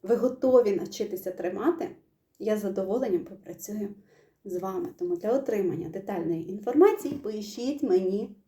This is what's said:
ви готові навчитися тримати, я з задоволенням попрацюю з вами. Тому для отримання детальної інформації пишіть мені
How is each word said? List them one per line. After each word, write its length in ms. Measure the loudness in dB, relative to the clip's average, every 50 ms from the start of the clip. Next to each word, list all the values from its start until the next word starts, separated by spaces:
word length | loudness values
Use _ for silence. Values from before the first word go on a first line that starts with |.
ви 120 | 2 2 2
готові 560 | 4 4 0 0 2 2 6 8 8 8 6
навчитися 580 | 2 0 -2 -6 -6 -6 -6 -6 -6 -6 -6 -8
тримати, 580 | -8 -4 -6 -6 -4 0 0 0 0 0 -4 -10 -10 -14 _ _ _ _ _ _ _ _
я 180 | -2 -2 -2
з 40 | 0
задоволенням 640 | -2 -4 -2 -2 -2 0 0 -2 0 0 0 -2 -2
попрацюю 720 | -6 -16 -18 _ -16 -14 -14 -10 -10 -6 -6 -6 -8 -8 -14 _ _ _ _ _ _ _ _ _
з 140 | -6 -6 -4
вами. 300 | -4 -4 -4 -4 -6 -6 -6 -6
Тому 180 | -4 -4 -2
для 160 | -2 0 0
отримання 560 | 0 0 0 0 0 0 0 0 -2 -2 -6 -8
детальної 640 | -8 -10 -8 -6 -6 -4 -2 -2 -2 -4 -4 -6
інформації 640 | -8 -6 -4 2 6 8 8 8 8 4 -4 -6 -6
пишіть 680 | -4 -6 -6 -6 -6 -8 -8 -8 -4 -4 -4 -2 -2
мені 540 | 2 4 4 4 4 2 0 0 -4 -6 -10 _ _